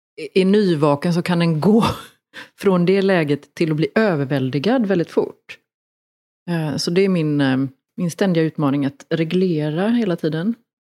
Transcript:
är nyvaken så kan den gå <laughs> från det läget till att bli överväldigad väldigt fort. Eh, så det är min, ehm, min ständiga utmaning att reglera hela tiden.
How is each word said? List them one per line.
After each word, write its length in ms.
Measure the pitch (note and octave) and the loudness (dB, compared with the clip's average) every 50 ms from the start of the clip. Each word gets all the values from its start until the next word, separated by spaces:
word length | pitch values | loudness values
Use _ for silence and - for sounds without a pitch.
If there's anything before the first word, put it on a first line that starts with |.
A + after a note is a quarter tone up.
| _ _ _ - D#3+ - - | _ _ _ -14 -14 -2 0
är 100 | F#3+ F#3 | 2 2
nyvaken 720 | F#3+ G3+ G#3+ G#3 F3+ E3+ C#3+ D#3 D3 C#3+ C#3+ - F3 E3 | 4 4 4 4 2 2 2 4 2 2 2 0 0 0
så 80 | F3 E3+ | 0 0
kan 160 | - F3+ E3+ | 0 0 0
den 220 | E3+ E3+ D#3+ D3+ | 2 0 0 2
gå 240 | C#3+ G3 G#3+ A3+ E3 B2+ A#2 - - - _ _ | 2 4 4 4 4 2 -2 -4 -10 -18 _ _
<laughs> 380 | _ _ _ - - - _ _ | _ _ _ -20 -20 -20 _ _
från 280 | - G3+ F#3 F3 F3 | 0 2 2 2 2
det 160 | E3+ F#3+ G3 G3 | 2 2 2 2
läget 520 | G3 F#3+ F3 D#3 C#3+ D3 C#3+ - _ _ | 2 2 2 2 0 -2 -4 -4 _ _
till 160 | - F3 D#3+ | -4 -2 -2
att 60 | D#3 | 0
bli 120 | D3 D#3 - - | -2 -2 -2 0
överväldigad 920 | A3 A3 G#3 E3+ C#3+ C#3+ C3 D3 C3+ C3 C3 B2+ C#3+ C3+ G3 B3+ C4+ A3 | 0 0 2 0 0 0 -2 -2 -2 -2 -2 -2 -2 0 0 0 0 0
väldigt 240 | F#3+ G3 F3 D#3+ - | 0 0 -2 -2 0
fort. 480 | - A#3+ - - - - _ - - - _ _ _ _ _ _ _ _ _ _ _ _ _ _ _ _ _ F3+ | -2 -2 -2 -2 -6 -14 _ -20 -20 -20 _ _ _ _ _ _ _ _ _ _ _ _ _ _ _ _ _ -6
Eh, 260 | E3+ E3 D#3+ D3+ - | -4 -4 -4 -4 -6
så 140 | D#3 - F3 | -4 -4 -2
det 100 | F3 F#3+ G3 | 0 0 2
är 40 | G3 | 2
min, 320 | F#3 E3+ D#3 D3+ D3 C#3+ | 2 0 0 0 0 0
ehm, 280 | C#3 C3+ C3 C3 C3+ C3 - _ _ _ _ | 0 2 0 0 -2 -4 -8 _ _ _ _
min 140 | - F3+ E3+ | -6 -6 -6
ständiga 340 | - - G#3 G3 F3 D#3+ D#3+ | -2 -2 0 0 2 2 0
utmaning 400 | D#3 - - D3+ C#3 C3+ C#3+ C#3 | 0 -2 -2 -2 0 0 0 -2
att 200 | C3+ - _ - - | -4 -6 _ -6 -6
reglera 800 | E3 D#3+ E3 D#3+ F3 F#3 F#3+ F#3 E3 D3+ D3+ D3+ D3+ E3+ G3 A3 | -4 -2 -2 -2 0 0 0 0 0 -2 -2 -2 -2 -2 -2 0
hela 280 | A#3+ A#3+ A3+ F#3+ E3+ | 0 0 0 -2 -2
tiden. 380 | - - D#3 D#3 D#3+ F3 A3 A3+ - _ _ _ _ | -2 -2 -4 -4 -2 -4 -4 -6 -6 _ _ _ _